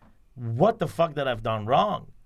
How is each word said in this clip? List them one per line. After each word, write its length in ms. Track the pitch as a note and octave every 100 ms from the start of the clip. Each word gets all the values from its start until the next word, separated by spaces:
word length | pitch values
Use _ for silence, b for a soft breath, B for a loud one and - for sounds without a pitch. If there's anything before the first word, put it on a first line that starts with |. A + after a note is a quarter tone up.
| b b _
What 440 | - A#2 A#2 G3+ A3+
the 100 | E3+
fuck 260 | - E3 D3
that 120 | C3+
I've 140 | A2+
done 240 | A2+ A2 G#2+
wrong? 440 | C#3+ G#3 - - -